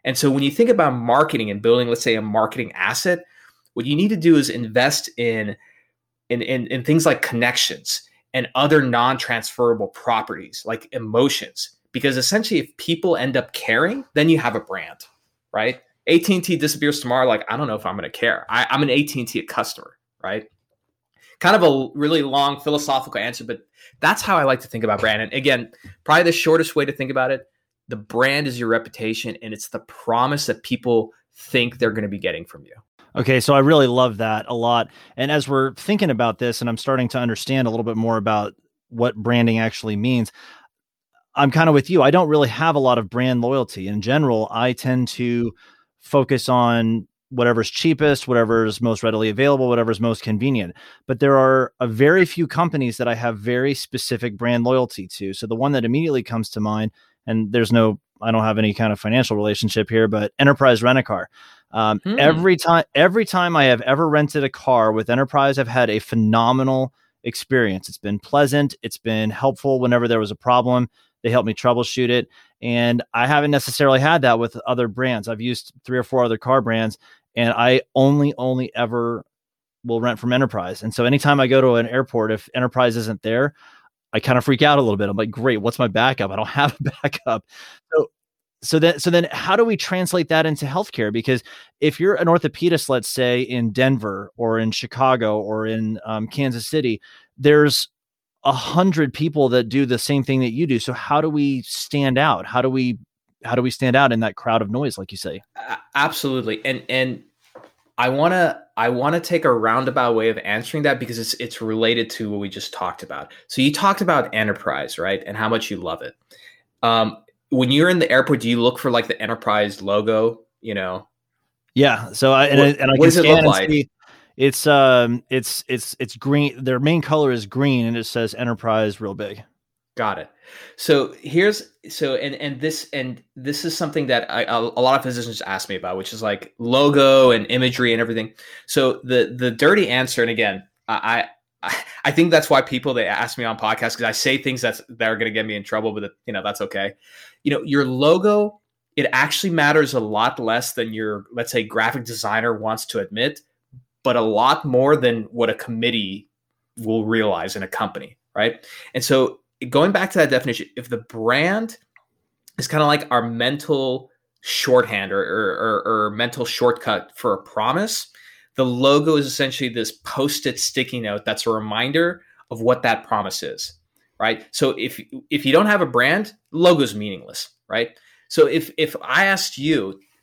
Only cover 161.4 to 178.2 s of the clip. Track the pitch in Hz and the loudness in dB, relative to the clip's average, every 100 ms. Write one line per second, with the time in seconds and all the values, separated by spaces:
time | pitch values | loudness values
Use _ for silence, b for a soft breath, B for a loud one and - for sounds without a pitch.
161.4 | 170 208 226 - _ _ _ _ _ _ | 0 -2 -6 -12 _ _ _ _ _ _
162.4 | _ - - 151 147 147 - 123 117 117 | _ -10 -4 0 2 0 0 -2 0 -2
163.4 | 120 143 - 139 135 127 - _ _ _ | -2 -2 -2 -2 -2 -4 -8 _ _ _
164.4 | - - - 127 110 104 98 98 - 104 | -8 -4 4 4 4 -2 -2 -2 -2 -2
165.4 | 98 - 110 104 107 110 107 107 120 127 | -2 -2 -2 -2 0 0 -2 -2 -4 -4
166.4 | 117 - 123 117 120 98 - - 120 95 | -6 0 0 0 -2 -4 -6 -6 -4 -4
167.4 | - 113 113 165 220 - - b b b | -6 -4 -2 -2 -2 -6 -10 b b b
168.4 | b - 127 123 135 147 156 147 139 - | b -4 -2 2 4 4 4 0 0 -4
169.4 | 135 127 127 117 110 - - 135 143 143 | -4 -4 -6 -4 -6 -8 -10 -4 -4 -2
170.4 | 131 - - 135 127 123 107 104 110 104 | -6 -4 -4 -4 -6 -6 -6 -6 -6 -4
171.4 | 117 110 107 107 127 160 170 175 b b | -2 -4 -4 -4 -2 0 -2 -4 b b
172.4 | b 113 117 123 123 110 - 107 95 - | b -2 0 2 2 -2 -2 -4 -4 -8
173.4 | 71 - - - _ _ _ - 110 110 | -10 -10 -14 -16 _ _ _ -4 -4 -4
174.4 | - - 131 - 120 - - 135 - 147 | -8 -2 -2 -2 -8 -10 -18 -18 -6 -4
175.4 | 135 160 208 202 151 123 131 190 208 - | 2 4 4 2 0 0 2 0 -4 -12
176.4 | _ 156 175 160 120 104 104 87 - - | _ 2 4 4 2 -4 -10 -12 -14 -14
177.4 | - _ - 110 117 _ b b | -14 _ -6 -4 -4 _ b b